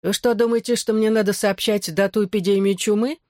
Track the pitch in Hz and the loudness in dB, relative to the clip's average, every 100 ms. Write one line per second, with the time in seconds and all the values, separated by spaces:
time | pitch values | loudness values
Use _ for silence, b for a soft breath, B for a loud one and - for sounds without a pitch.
0 | 175 196 247 226 233 233 - 233 - 220 | -4 -2 0 0 0 -2 0 -4 0 0
1 | 220 220 202 202 208 190 - 208 - 156 | 2 2 0 0 -2 -2 0 -2 -2 -2
2 | 196 214 202 214 185 196 196 196 - 208 | 0 0 0 0 0 2 2 0 0 0
3 | 240 320 _ | 0 -4 _